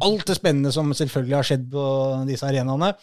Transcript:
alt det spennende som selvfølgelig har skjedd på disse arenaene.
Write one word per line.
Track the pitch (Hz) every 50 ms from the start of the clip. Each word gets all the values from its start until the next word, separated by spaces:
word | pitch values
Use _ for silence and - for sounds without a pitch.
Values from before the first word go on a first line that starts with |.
alt | - 202 214 208 -
det | - 185 -
spennende | - 175 151 139 139 143
som | 123 156 156 147
selvfølgelig | 139 - 156 135 - 139 131 123 139
har | 143 131
skjedd | - 143 131 127 127
på | 135 143 139 135 135 135 135 135 131 131 131
disse | 135 135 120 - 139
arenaene. | 139 135 123 131 135 143 170 196 196 -